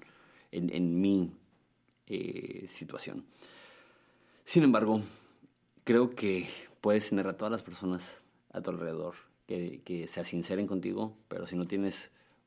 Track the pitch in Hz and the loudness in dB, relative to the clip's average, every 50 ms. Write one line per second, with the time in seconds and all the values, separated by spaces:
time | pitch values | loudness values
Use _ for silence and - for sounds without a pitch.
0 | - - - - - - - - _ - - 90 87 - - 85 90 85 85 90 | -18 -20 -20 -20 -20 -20 -20 -20 _ -8 -6 -2 -2 -2 0 2 2 2 4 4
1 | 98 98 98 95 87 80 - - _ _ _ _ _ _ _ _ _ _ _ _ | 4 6 6 4 4 2 -2 -12 _ _ _ _ _ _ _ _ _ _ _ _
2 | _ - 104 - - - - - - - - - - - - - - - - - | _ -8 -8 -6 -6 -6 -8 -8 -10 -10 -10 -12 -12 -14 -12 -14 -12 -12 -10 -10
3 | - - - - - - _ - - - - - - - - - - - _ _ | -10 -10 -10 -12 -14 -14 _ -20 -20 -20 -20 -20 -20 -20 -20 -20 -20 -20 _ _
4 | _ _ _ _ _ _ _ _ _ - - 175 151 135 117 107 110 107 110 107 | _ _ _ _ _ _ _ _ _ 4 6 8 8 8 8 6 6 4 2 2
5 | 101 - - - - - _ _ - - _ _ _ _ _ _ - - 117 120 | 0 -4 -12 -20 -20 -20 _ _ -20 -20 _ _ _ _ _ _ 2 6 6 6
6 | 127 120 123 - 107 98 95 90 87 - - - - - - - - 104 104 110 | 6 4 2 -2 -2 0 0 0 -2 -6 -12 -16 -18 -20 -14 -2 2 4 4 4
7 | 107 - 104 98 92 95 90 - 107 107 113 113 - 95 87 - 98 92 92 90 | 4 2 0 0 0 0 -2 -4 -4 -4 -4 -4 -6 -12 -14 -6 -4 -2 -2 -2
8 | 90 - - - _ _ _ _ _ _ - 92 87 92 87 85 82 82 80 80 | -6 -10 -16 -20 _ _ _ _ _ _ -10 -8 -6 -4 -6 -4 -4 -6 -4 -6
9 | 85 87 - - - _ _ _ _ - 95 90 87 85 - - - - 90 85 | -6 -8 -8 -12 -20 _ _ _ _ -8 -6 -4 -4 -6 -8 -10 -10 -8 -6 -6
10 | 82 82 - 90 85 - - 85 82 - 95 98 104 - 98 92 90 98 98 98 | -6 -8 -8 -8 -6 -4 -4 -4 -2 -2 0 -2 0 0 -2 -2 -2 -2 -4 -2
11 | 110 110 110 - _ - - - 90 - 92 87 87 90 98 98 98 95 - - | -4 -6 -8 -14 _ -10 -8 -8 -8 -6 -4 -4 -2 -2 0 0 0 0 -2 -6
12 | - - _ _ _ _ _ _ _ | -12 -14 _ _ _ _ _ _ _